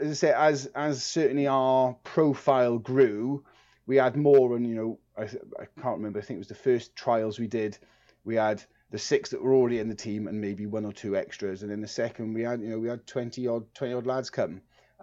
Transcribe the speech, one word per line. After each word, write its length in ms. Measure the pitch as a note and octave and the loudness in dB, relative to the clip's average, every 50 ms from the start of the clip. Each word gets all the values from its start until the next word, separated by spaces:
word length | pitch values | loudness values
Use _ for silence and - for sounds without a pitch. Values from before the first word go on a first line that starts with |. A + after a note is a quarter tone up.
as 80 | D#3 D3+ | -4 -4
I 40 | D3+ | 0
say, 200 | - - D#3 B2+ | 2 4 4 6
as, 300 | A#2+ D3+ D#3 D3+ C3+ C3+ C3 - | 6 6 4 4 2 -2 -6 -6
as 300 | B2+ D3 D3+ C#3+ B2 - | -4 -2 -2 -2 -4 -6
certainly 420 | - - E3+ D#3 B2+ C3 C#3+ C#3+ | -4 0 2 2 2 2 2 2
our 480 | C#3 C3+ C3+ C3 C3 C3 C3 C3 B2+ B2 - - | 2 2 4 4 4 4 4 4 2 0 -6 -12
profile 760 | - - E3+ D#3 D3 C3+ - - - C3+ B2+ B2 A#2+ A#2+ A#2 | -2 2 2 4 4 2 2 2 4 4 4 4 2 2 -2
grew, 640 | A2 - B2+ C3+ C3+ A2+ G#2 G#2 A#2 C3 C#3+ C#3+ - _ _ _ _ _ _ _ _ | -2 2 4 6 6 6 4 0 -4 -4 -4 -6 -8 _ _ _ _ _ _ _ _
we 120 | - C3 | 2 4
had 180 | C3+ B2+ B2+ A2+ | 4 4 4 2
more, 400 | C#3+ D3 C#3+ C#3+ C3+ B2+ A#2+ A#2+ | 2 6 8 8 8 8 6 2
and, 120 | A#2+ A#2+ | 0 -2
you 80 | A#2+ A2+ | -2 -4
know, 240 | A2+ A2 A2+ A2 - _ _ _ | -4 -4 -6 -6 -8 _ _ _
I, 60 | - A2 | -10 -10
I 420 | G2+ A#2+ - - - - - - - _ - | -10 -10 -12 -14 -14 -16 -16 -16 -16 _ -8
can't 160 | - B2+ A2 | -6 -6 -4
remember, 200 | - G#2+ G#2+ G2 G#2+ | -4 -6 -6 -6 -8
I 40 | G#2 | -8
think 140 | - A#2+ | -8 -10
it 20 | E2+ | -12
was 80 | E2+ | -12
the 80 | - G#2 | -14 -16
first 400 | - - C3+ B2 A#2 - - _ | -2 0 2 2 2 0 -6 _
trials 420 | - - B2+ A#2 A2+ A2 A2 G#2 | -6 -2 0 0 0 0 -2 -4
we 100 | A#2+ A#2 | -6 -6
did, 300 | G#2+ A2+ A2+ G#2+ G#2+ G2+ - _ _ _ _ _ _ _ _ _ | -4 -2 -2 -4 -4 -6 -10 _ _ _ _ _ _ _ _ _
we 120 | A2 A2+ | -4 0
had 280 | A2 G#2+ G#2+ G#2+ G2 - _ _ _ _ _ | 0 2 0 0 -2 -6 _ _ _ _ _
the 60 | - | -12
six 320 | G#2 - - D3 C#3+ C#3 - | -10 0 0 0 0 0 -4
that 120 | C3 - | -8 -4
were 120 | - C3 C3 | 0 2 4
already 260 | C3 B2 A#2+ A#2+ A2+ | 4 4 4 0 -2
in 80 | G#2+ A2+ | -4 -4
the 60 | G#2+ | -8
team 320 | G#2 - A2+ G#2 G#2+ G#2+ | -8 -8 -6 -6 -6 -6
and 140 | F2 G#2 G#2+ | -6 -6 -6
maybe 240 | G#2 G2+ G2+ F#2+ G#2 | -6 -6 -6 -6 -8
one 200 | G#2 G2+ G#2+ G#2+ | -6 -6 -6 -6
or 60 | G#2 G2 | -8 -8
two 220 | - - G#2 G2 | -10 -6 -4 -2
extras, 460 | F#2+ F#2 - - - G#2 G2 F#2+ F#2+ G#2 | -2 -4 -4 -8 -8 -8 -8 -6 -8 -8
and 80 | G2+ | -8
in 100 | G2+ G#2 | -8 -8
the 60 | G#2+ | -8
second 460 | G#2 - - A#2 A#2 - - A2+ A2 A2 | -8 -4 -4 -4 -4 -4 -8 -8 -6 -4
we 80 | A2+ | -4
had, 180 | A#2 A#2 B2 A#2+ | -4 -4 -4 -4
you 80 | G#2 A2+ | -6 -6
know, 100 | A2 A2 | -6 -4
we 100 | A2+ A#2+ | -4 -6
had 160 | A#2+ A#2 - | -6 -8 -12
twenty 420 | - - C3 A#2+ A#2 - B2+ B2 | -10 -8 -8 -8 -6 -8 -6 -4
odd, 240 | A#2+ A#2 A#2 A2+ - _ | -2 -4 -4 -6 -10 _
twenty 180 | - C#3+ B2 B2 | -8 -6 -6 -4
odd 140 | B2 A#2 | -4 -4
lads 220 | B2+ B2+ C3 B2 - | -4 -4 -4 -4 -6
come. 300 | - C#3 G#2+ E2 E2 - - _ _ _ _ _ _ - | -4 -4 -4 -4 -6 -12 -18 _ _ _ _ _ _ -10